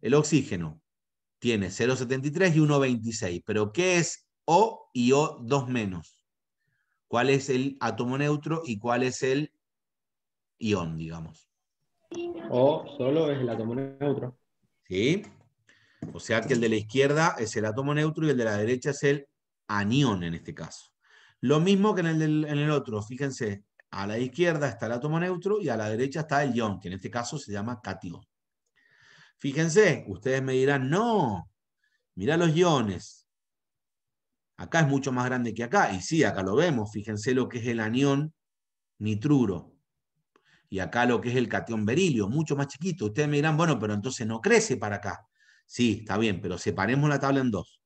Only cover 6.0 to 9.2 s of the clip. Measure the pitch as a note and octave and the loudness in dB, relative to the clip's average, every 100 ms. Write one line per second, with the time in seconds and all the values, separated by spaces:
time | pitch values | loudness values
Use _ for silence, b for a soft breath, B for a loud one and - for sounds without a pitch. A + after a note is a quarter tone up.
6 | D#2 _ _ _ _ _ _ _ _ _ | -12 _ _ _ _ _ _ _ _ _
7 | _ A#2 B2+ C#3 C3 B2+ C3+ C3+ A#2 G#2+ | _ 0 4 2 2 -2 -2 -4 -4 -4
8 | B2 C3 D3 D3+ D3 D#3+ E3 G#2+ A#2 A#2+ | -4 -2 0 0 -2 -6 -4 -6 -2 0
9 | B2+ B2+ | 0 -2